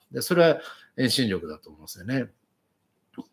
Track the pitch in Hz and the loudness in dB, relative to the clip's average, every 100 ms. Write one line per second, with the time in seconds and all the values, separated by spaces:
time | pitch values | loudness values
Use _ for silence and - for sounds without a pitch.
0 | _ 131 - 175 165 143 - - - - | _ -8 0 6 6 4 -4 -18 -12 -2
1 | 127 - 117 92 76 78 - 76 78 - | 0 0 0 -2 -6 -14 -18 -20 -18 -14
2 | 95 131 113 _ _ _ _ _ _ _ | -6 -6 -6 _ _ _ _ _ _ _
3 | _ - - | _ -20 -20